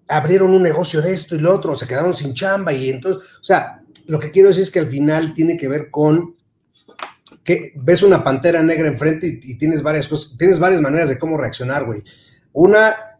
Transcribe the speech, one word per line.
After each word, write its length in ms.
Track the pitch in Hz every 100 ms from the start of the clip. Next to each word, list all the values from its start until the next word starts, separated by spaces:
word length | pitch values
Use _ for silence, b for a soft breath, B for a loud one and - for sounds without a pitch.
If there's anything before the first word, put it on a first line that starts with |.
| -
abrieron 440 | 151 156 190 190
un 100 | 190
negocio 400 | 175 156 175 156
de 140 | 165 185
esto 200 | - 165
y 40 |
lo 120 | 165
otro, 240 | 196 175 139
se 120 | 123
quedaron 260 | 131 170
sin 220 | - 143 123
chamba 360 | 190 196 180
y 200 | 135 131
entonces, 320 | 131 180 190 B B
o 20 |
sea, 380 | - 175 - - _ - -
lo 140 | 151
que 100 | 151
quiero 200 | 190 196
decir 120 | 180
es 80 | 185
que 120 | 180
al 80 | 147
final 440 | 135 147 156 156
tiene 240 | 160 160 170
que 100 | 135
ver 220 | 147 151
con 460 | 151 151 160 170 - _ _ _ _ _ - - _ - _
que 300 | - 175 151 147
ves 280 | 131 175
una 200 | 196 170
pantera 380 | 143 135 175 170
negra 260 | 160 160 156
enfrente 380 | 123 151 156 170
y, 260 | - -
y 40 | 117
tienes 240 | 151 156
varias 260 | 151 156 147
cosas, 300 | 151 - -
tienes 220 | 175 175
varias 220 | 180 185
maneras 280 | 139 156 156
de 80 | 127
cómo 220 | 160 156
reaccionar, 460 | 120 - 127 143 117
güey. 180 | 107 - b b b b
Una, 440 | 143 180 208 220 214 -